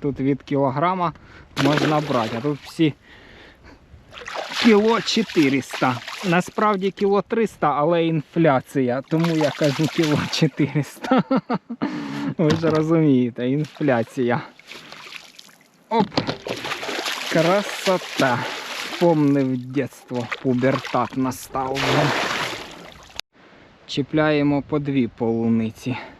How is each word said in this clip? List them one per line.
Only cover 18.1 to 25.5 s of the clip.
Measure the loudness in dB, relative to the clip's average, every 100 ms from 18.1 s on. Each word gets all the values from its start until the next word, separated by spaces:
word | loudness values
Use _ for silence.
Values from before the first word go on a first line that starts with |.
| 0 0 0 -4 -8 -10 -10 -10 2
Вспомнив | 4 6 4 4 2 -2
дитинство, | -4 -4 -4 -6 -8 -6 -6 -4
пубертат | 0 2 2 0 -2 -2 -2 -2
настав. | -4 -4 -8 -6 -4 -2 0 2 2 0 -4 -4 -6 -8 -14 -18 -20 -20 -18 -16 -16 _ -20 -20 -20 -20 -8
Чіпляємо | -6 -2 0 2 2 2 0
по | 0 -4
дві | 0 0 0
полуниці, | 0 -2 0 2